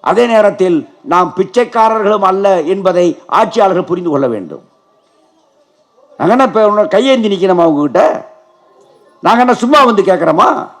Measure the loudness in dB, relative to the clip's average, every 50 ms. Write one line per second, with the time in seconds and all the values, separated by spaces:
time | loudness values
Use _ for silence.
0 | -2 0 0 2 2 2 2 2 2 2 0 0 -2 0 0 -2 -4 -6 _ _
1 | _ -2 0 0 0 0 -2 -6 -6 -2 0 -2 -2 -2 0 0 0 2 0 0
2 | 0 0 0 0 0 0 0 0 0 0 0 0 0 -2 -4 -2 -2 -2 0 2
3 | 0 0 -2 -4 -8 -4 0 0 0 0 0 0 0 2 0 -2 -2 -2 -2 -2
4 | -2 -2 -2 -2 -2 -2 -4 -6 -10 -12 -16 -18 -20 _ _ _ _ _ _ _
5 | _ _ _ _ _ _ _ _ _ _ _ _ _ _ _ _ _ _ _ _
6 | _ _ -12 -6 -2 0 2 2 2 0 2 2 2 2 2 0 0 0 0 0
7 | 2 2 0 0 0 -2 -2 0 0 0 2 2 2 0 0 0 -2 -2 0 0
8 | 0 0 0 -4 -10 -16 -20 _ _ _ _ _ _ _ _ _ _ _ _ _
9 | _ _ _ _ -2 0 2 2 2 0 0 -2 0 2 2 4 4 4 2 0
10 | 2 0 0 0 0 -2 0 2 0 0 0 -4 -8 -12 -16 -20